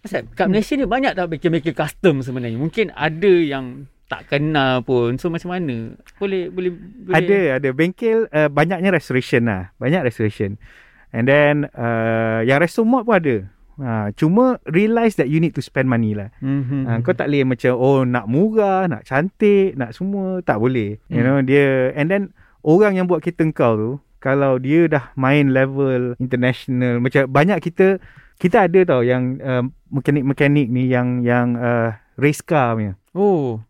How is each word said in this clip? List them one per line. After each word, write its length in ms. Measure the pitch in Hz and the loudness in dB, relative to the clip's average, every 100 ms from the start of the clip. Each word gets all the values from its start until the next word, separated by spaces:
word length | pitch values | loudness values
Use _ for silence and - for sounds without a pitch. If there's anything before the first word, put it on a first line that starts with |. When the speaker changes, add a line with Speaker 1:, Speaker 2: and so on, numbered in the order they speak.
Speaker 1:
Asad, 280 | - 160 117 | -8 -8 -8
kat 140 | - 220 | -2 0
Malaysia 280 | 180 - 285 | 0 0 -2
ni 100 | 247 | -2
banyak 280 | 247 262 | 0 -2
tak 120 | 185 175 | -2 -6
bengkel-bengkel 460 | 156 175 165 156 | -2 -2 0 -2
custom 480 | 151 147 - 180 143 | -4 -6 0 2 2
sebenarnya? 340 | 127 127 120 113 | -4 -6 -6 -4
Mungkin 360 | 160 226 196 | -4 -2 -4
ada 420 | - 156 156 202 | -2 -6 0 4
yang 560 | 180 156 135 127 131 139 _ _ | 4 2 -4 -8 -14 -20 _ _
tak 240 | - - | -14 -4
kenal 520 | 143 151 156 131 127 | -2 0 0 2 0
pun. 360 | 120 123 120 127 | 0 0 0 -2
So, 160 | 175 | -6
macam 160 | 165 180 | -6 -6
mana? 480 | 180 160 117 113 - - _ | -6 -6 -6 -10 -14 -20 _
Boleh, 300 | 202 190 175 | -6 -4 -6
boleh, 220 | 180 180 170 | -6 -6 -6
boleh. 400 | 185 247 180 165 | -18 -18 -2 0
Speaker 2:
Ada, 220 | 180 202 165 131 | 2 2 2 0
ada. 140 | 139 | -2
Bengkel, 580 | 131 170 - 233 226 220 | 0 -2 0 0 0 0
uh, 160 | 151 151 | 0 0
banyaknya 460 | 143 165 185 190 | 2 0 0 0
restoration 500 | 175 - 127 - 127 117 | 0 0 -4 0 0 0
lah. 280 | 95 90 _ | -2 -8 _
Banyak 260 | 120 180 | -2 0
restoration. 580 | 127 - 107 - 101 104 - - - _ _ | -2 -2 -4 -2 -6 -6 -16 -20 -20 _ _
And 160 | 113 123 | -4 2
then, 300 | 143 147 147 143 | 4 4 2 -4
uh, 720 | - 117 113 113 113 113 113 | -4 -4 -2 0 0 0 0
yang 160 | 117 139 | 0 2
resto 240 | 170 - | 0 0
mod 180 | 226 254 | 0 0
pun 160 | 226 202 | 2 0
ada. 200 | 156 110 98 _ _ - | 2 -2 -6 _ _ -10
Ha, 140 | 131 110 104 | -6 -4 -4
cuma 480 | - 156 196 254 240 - | 0 2 4 2 0 -2
realize 520 | 160 214 233 233 - | 0 2 2 0 0
that 80 | 135 | 0
you 100 | 160 | 0
need 140 | 165 | 0
to 80 | - | -2
spend 240 | - 143 131 | -6 -2 0
money 280 | 117 110 | 0 0
lah. 160 | 104 98 - | -4 -8 -10
Speaker 1:
Mhm. 480 | 135 139 127 139 127 | -6 -4 -4 -4 -2
Speaker 2:
Ha, 160 | 117 | -2
kau 100 | 120 | -2
tak 140 | 120 135 | -2 0
boleh 160 | 143 | 0
macam, 300 | 131 127 127 | 0 0 0
oh, 300 | 123 131 135 | 2 2 4
nak 200 | 127 123 104 | 2 -2 0
murah, 600 | 135 214 220 202 190 185 | 0 2 2 2 2 0
nak 180 | 110 | -4
cantik, 720 | - 135 185 _ 208 202 190 | -2 -2 -2 _ 4 4 2
nak 180 | 139 113 | -2 -8
semua. 460 | 117 190 202 190 185 | -6 -6 -4 -4 -4
Tak 200 | 175 113 | -2 0
boleh. 420 | 120 127 104 107 _ | 0 0 -4 -8 _
You 100 | 117 | 0
Speaker 1:
Hmm. 80 | 123 | 2
Speaker 2:
know, 120 | 139 | 2
dia, 240 | 127 139 139 131 127 | 2 4 4 2 0
and 160 | 147 151 | 0 0
then 160 | 196 190 _ _ _ | -2 -4 _ _ _
orang 320 | - 170 208 | 2 4 4
yang 100 | 190 | 2
buat 160 | 180 170 | 0 0
kereta 220 | 170 - 160 | -2 -2 -2
kau 240 | - 123 | 2 2
tu, 180 | 107 110 143 _ _ | 2 -2 -6 _ _
kalau 400 | 135 139 139 127 | -2 0 2 0
dia 280 | 131 160 170 | 2 2 2
dah 240 | 151 - | 0 -4
main 360 | - 131 147 139 | -2 2 4 4
level 640 | 131 135 135 135 127 123 120 | 2 0 0 0 0 -2 -4
international, 840 | 127 127 127 123 - 123 123 120 | -4 0 0 -2 -4 -2 0 0
macam 260 | 127 147 135 | 0 0 2
banyak 320 | 135 170 185 | 2 2 0
kita, 380 | 170 - 190 190 - - _ _ | -4 2 2 2 -6 -20 _ _
kita 280 | 180 226 | 2 4
ada 160 | 185 185 180 | 4 4 4
tau 160 | 127 | 2
yang, 380 | 120 127 127 135 | 2 0 -2 -4
uh, 240 | 135 127 127 - _ | -2 -2 -2 -8 _
mekanik-mekanik 800 | 135 135 147 131 135 143 147 120 | -4 0 0 0 2 2 2 2
ni 200 | 123 127 | 0 0
yang, 320 | 127 123 123 | 0 0 -2
yang, 340 | 120 123 123 120 | 0 0 0 -2
uh, 340 | 120 120 113 110 _ - | -2 0 -2 -6 _ -2
race 240 | 143 151 | -2 -2
car 340 | - 156 120 113 | -2 0 0 -2
punya. 200 | 104 90 _ | -4 -8 _
Speaker 1:
Oh. 480 | 175 202 175 131 110 | -2 0 2 -2 -6